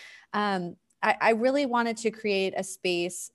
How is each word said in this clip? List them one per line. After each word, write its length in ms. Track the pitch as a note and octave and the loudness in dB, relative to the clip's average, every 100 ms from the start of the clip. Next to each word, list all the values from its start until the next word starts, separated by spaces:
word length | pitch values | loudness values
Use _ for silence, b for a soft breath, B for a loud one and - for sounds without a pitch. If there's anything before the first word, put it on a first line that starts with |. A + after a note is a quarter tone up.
| B B B | B B B
Um, 460 | G#3 G#3 F#3+ F3 - _ _ | -2 0 0 -4 -10 _ _
I, 140 | E3 - | 0 4
I 100 | G#3 | 4
really 340 | A3+ B3+ C#4+ C4+ | 4 2 2 2
wanted 320 | A#3+ A#3 A3+ | 0 0 -2
to 140 | A3 | -4
create 420 | A3 G#3 G3 F#3+ - | -2 -2 0 0 -2
a 80 | |
space 680 | F#3+ - F3+ F3 F3 - - | -6 -4 -2 0 -2 -6 -14